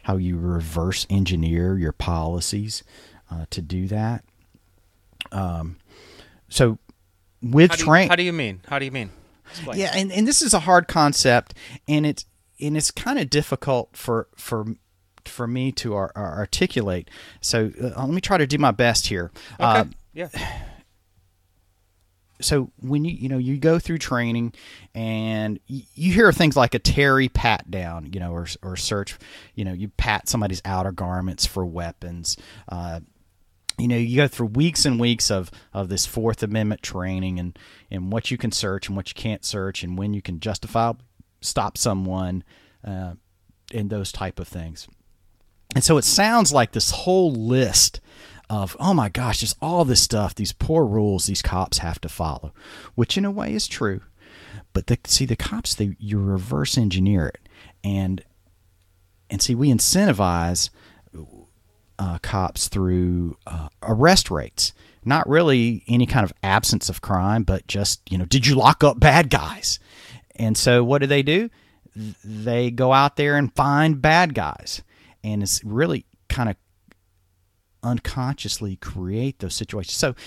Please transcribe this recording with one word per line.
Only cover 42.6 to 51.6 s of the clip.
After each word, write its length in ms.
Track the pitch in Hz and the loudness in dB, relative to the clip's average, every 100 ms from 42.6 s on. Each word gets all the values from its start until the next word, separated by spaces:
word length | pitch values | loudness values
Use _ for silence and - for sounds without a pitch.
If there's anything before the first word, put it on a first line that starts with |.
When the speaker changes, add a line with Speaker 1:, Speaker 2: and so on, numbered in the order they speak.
| _ _ 107 | _ _ -12
Speaker 1:
uh, 280 | 95 90 95 _ _ _ _ - | -10 -10 -12 _ _ _ _ -12
and 160 | 117 101 | -6 -4
those 220 | 107 98 | -6 -6
type 280 | - 95 - | -8 -8 -8
of 80 | 85 | -12
things. 400 | 90 82 80 - _ _ _ _ _ _ _ - - | -10 -12 -14 -20 _ _ _ _ _ _ _ -4 0
And 80 | |
so 140 | 123 156 | 4 4
it 60 | |
sounds 480 | - - 208 233 202 | 4 4 4 4 4
like 200 | 143 113 | 4 4
this 180 | 143 - | 2 -2
whole 400 | - - 185 180 | -2 2 4 4
list 680 | 123 110 127 117 - - - - - - - - | 2 2 2 4 4 4 0 -16 -20 -20 -18 -6
of, 280 | - 190 - | -4 -4 -2
"Oh 140 | 175 | 2
my 160 | 175 104 | 2 2
gosh, 300 | 107 123 104 | -2 -2 -2
just 180 | 107 - | -4 -4
all 220 | 147 175 147 | -2 2 4
this 160 | 113 | 4
stuff, 340 | - 110 98 - | 2 2 -2 -4
these 160 | 101 | -6
poor 340 | - - 160 127 | -4 0 2 2
rules 400 | 107 104 95 - | 2 2 0 -2
these 160 | 98 | -2
cops 380 | - 92 | -2 -2